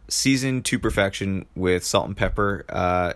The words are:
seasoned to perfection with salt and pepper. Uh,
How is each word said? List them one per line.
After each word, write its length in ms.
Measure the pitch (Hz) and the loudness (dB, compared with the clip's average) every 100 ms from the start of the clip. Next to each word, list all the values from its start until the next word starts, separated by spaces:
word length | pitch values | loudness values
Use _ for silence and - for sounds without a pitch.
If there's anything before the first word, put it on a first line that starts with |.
| - | -6
seasoned 560 | - 135 135 135 127 | 0 2 2 0 -2
to 140 | - 120 | -2 -2
perfection 680 | 110 104 95 - 98 95 - | 0 2 2 0 -2 -4 -6
with 300 | - 92 90 | -2 2 2
salt 240 | - 98 - | 2 0 0
and 80 | 98 | -2
pepper. 480 | 95 - 101 95 - | 0 2 0 -2 -4
Uh, 440 | - 90 90 87 | -2 0 2 0